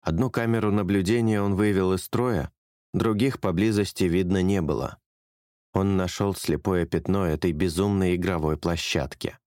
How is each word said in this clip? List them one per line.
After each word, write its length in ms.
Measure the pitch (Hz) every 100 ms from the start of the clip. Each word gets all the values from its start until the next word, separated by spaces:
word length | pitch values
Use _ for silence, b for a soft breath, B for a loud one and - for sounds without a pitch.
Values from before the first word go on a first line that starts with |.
Одну 300 | - 82 127
камеру 420 | - 117 117 107
наблюдения 680 | 104 92 101 92 117 113 107
он 140 | 101
вывел 380 | 95 107 98 92
из 120 | 95
строя, 480 | - - 123 104 67 _ _ _ _
других 480 | - 101 107 135 -
поблизости 640 | 101 85 107 104 101 -
видно 380 | 92 87 90 95
не 180 | 92 98
было. 360 | 78 67 65 - _ _ _ _ _ _ _
Он 240 | 95 98 95
нашёл 380 | 92 - 101
слепое 520 | 92 - 76 85 92 82
пятно 400 | 82 - 95 92
этой 260 | 76 90
безумной 640 | 76 92 80 101 101 92 90
игровой 400 | 90 90 78 78
площадки. 840 | 87 85 - 85 69 - - -